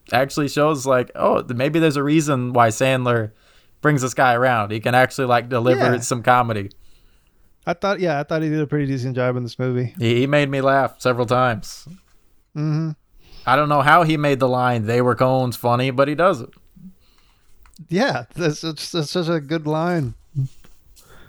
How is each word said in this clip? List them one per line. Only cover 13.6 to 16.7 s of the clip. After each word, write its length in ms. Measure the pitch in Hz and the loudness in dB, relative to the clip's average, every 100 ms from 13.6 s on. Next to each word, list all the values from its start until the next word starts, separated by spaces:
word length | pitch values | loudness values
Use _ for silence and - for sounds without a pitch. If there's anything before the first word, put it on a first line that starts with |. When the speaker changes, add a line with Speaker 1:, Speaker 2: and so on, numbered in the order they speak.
| 147 | 2
Speaker 1:
know 140 | 147 | 2
how 200 | 143 170 | 6 6
he 120 | 160 156 | 4 2
made 220 | 147 131 | 0 2
the 80 | 127 | 0
line, 380 | 123 123 120 107 | 0 0 0 0
"They 140 | 120 | 2
were 120 | 123 | 2
cones," 420 | 113 131 131 123 - | 2 2 2 -2 -2
funny, 340 | 120 120 131 | 0 0 0
but 180 | 123 139 | 0 0
he 60 | |
does 260 | 151 185 135 | 2 2 0
it. 100 | 120 - _ | -6 -20 _